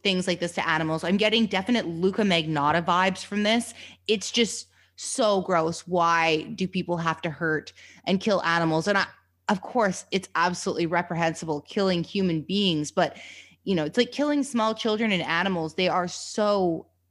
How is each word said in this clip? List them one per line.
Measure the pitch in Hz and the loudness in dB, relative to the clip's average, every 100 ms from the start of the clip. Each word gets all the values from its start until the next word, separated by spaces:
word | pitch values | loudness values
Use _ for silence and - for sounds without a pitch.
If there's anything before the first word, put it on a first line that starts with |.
things | 202 185 185 | 0 0 0
like | 170 | -2
this | 175 | -4
to | - 165 | -4 -2
animals. | 160 160 160 | 0 0 -2
I'm | 170 196 | 0 2
getting | 214 226 214 | 2 2 2
definite | 190 190 233 170 | 0 0 -2 -2
Luca | 165 190 190 | 0 0 2
Magnotta | 202 170 160 151 147 165 | 2 2 2 0 2 2
vibes | 170 175 190 185 | 2 2 2 0
from | - 208 | -6 -2
this. | 208 240 233 - - - - | 0 0 -2 -12 -20 -10 -2
It's | 220 - | -2 0
just | 240 220 - - _ _ - | 0 0 -2 -14 _ _ -14
so | - - 220 196 | -8 0 2 2
gross. | 185 170 160 165 | 2 2 0 -4
Why | 175 175 170 165 165 156 - - | -2 2 4 4 4 2 -2 -6
do | 185 | -4
people | 185 170 170 | -2 -2 -2
have | 165 160 | -2 -4
to | 170 | -6
hurt | 147 165 151 - - - - - | -4 -2 -2 -4 -18 -20 -10 -2
and | 190 | 0
kill | 220 185 | 2 0
animals? | 165 170 165 160 196 | 2 2 2 2 2
And | 196 | 0
I, | 160 - _ _ - | 0 -6 _ _ -2
of | 196 | -2
course, | - 254 202 180 - | 0 2 2 0 -4
it's | 190 - | -4 -2
absolutely | 160 180 180 196 156 165 | 0 0 0 -4 -2 0
reprehensible | 175 175 165 165 160 160 147 | 0 0 0 -2 -2 -6 -6
killing | - 208 190 175 | -4 0 2 0
human | 165 202 185 160 | -2 -2 0 0
beings, | 147 196 196 151 147 | -2 0 2 0 0
but, | 185 160 - - - - _ | 0 0 -2 -16 -20 -20 _
you | 185 175 | -2 0
know, | |
it's | 151 247 | 2 0
like | 240 | 0
killing | 254 294 294 | 0 0 0
small | 262 240 220 | 0 0 0
children | 220 226 214 226 | 0 -2 0 0
and | 180 | 0
animals. | 143 165 196 175 160 190 | 0 0 0 -2 -2 0
They | 185 | 2
are | 175 175 | 2 -2
so | - - - 208 202 175 160 - _ _ | -6 -8 0 2 2 2 -2 -8 _ _